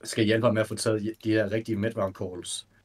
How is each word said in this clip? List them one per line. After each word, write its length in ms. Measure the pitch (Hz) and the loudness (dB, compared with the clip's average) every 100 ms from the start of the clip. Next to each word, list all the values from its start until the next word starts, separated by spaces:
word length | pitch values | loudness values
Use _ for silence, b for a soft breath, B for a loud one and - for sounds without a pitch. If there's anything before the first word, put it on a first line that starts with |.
skal 220 | - - 104 | -6 0 4
hjælpe 200 | 113 117 | 4 4
ham 60 | |
med 80 | 107 | 2
at 60 | 107 | 0
få 80 | 104 | -2
taget 400 | 117 107 107 - | 0 0 -2 -4
de 80 | 110 | 0
her 200 | 110 101 | 2 2
rigtige 240 | 110 - 104 | -2 -2 -2
midround 400 | 110 107 95 98 | -2 0 -4 -4
calls. 520 | 95 90 87 - - b | -8 -8 -10 -10 -12 b